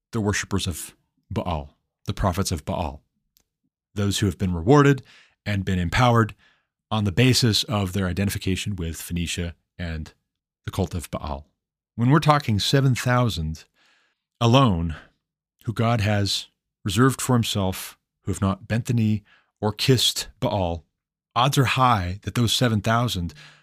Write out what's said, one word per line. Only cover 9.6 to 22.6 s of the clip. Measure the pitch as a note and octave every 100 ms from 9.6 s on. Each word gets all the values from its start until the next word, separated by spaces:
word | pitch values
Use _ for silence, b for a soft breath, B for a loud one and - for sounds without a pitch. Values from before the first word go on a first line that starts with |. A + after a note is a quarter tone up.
| _ -
and | F2 D#2+ D#2 - _ _ _ _ -
the |
cult | - F2+
of | F2 -
Baal. | - D2 C#2 - _ _ _ _ -
When | A#2+
we're | D#3+
talking | D#3 D3 - G2+
seven | - C#3 C3+ A#2+
thousand | B2+ B2 A#2+ E2+ D#2 D#2+ - _ _ _ _ _ _ -
alone, | A#2 B2+ B2+ E2+ E2 D#2 B _ _ _ _ _
who | -
God | G#2+ A2+ A#2+
has | G#2 G#2 G2+ - - _ _ _ G#2+
reserved | F#2+ C3 A#2+
for | -
himself, | B2 G#2+ G#2 F#2+ F#2 - - _ _
who | -
have | F#2
not | G2 F#2+ -
bent | A2+ -
the |
knee | A#2+ G#2+ G#2+ b b b _
or | G#2+
kissed | - - B2 - - - -
Baal, | - G2+ F2 E2 - _ _ _ _ A#2
odds | C3+ C#3
are | A#2+
high | C3 B2+ A2 F2 G2
that | G#2 B2
those | A2+
seven | -